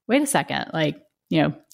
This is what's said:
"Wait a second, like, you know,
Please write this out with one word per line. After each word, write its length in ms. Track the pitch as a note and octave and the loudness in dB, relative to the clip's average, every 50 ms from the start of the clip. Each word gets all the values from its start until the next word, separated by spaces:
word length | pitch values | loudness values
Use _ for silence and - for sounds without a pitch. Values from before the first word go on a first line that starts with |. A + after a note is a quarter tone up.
| _ - | _ 0
"Wait 140 | A3+ C#4+ | 0 2
a 60 | D4+ C#4 | 2 2
second, 440 | - D#3 C#3 - C#3+ C#3 - - | 0 0 0 -2 -4 -6 -6 -4
like, 300 | - D#3+ D#3 D3 - - - _ _ _ _ _ | -2 -2 -2 -2 -2 -4 -12 _ _ _ _ _
you 120 | - D#3+ | 0 2
know, 140 | D3+ D3 - - - _ | 2 2 0 -4 -10 _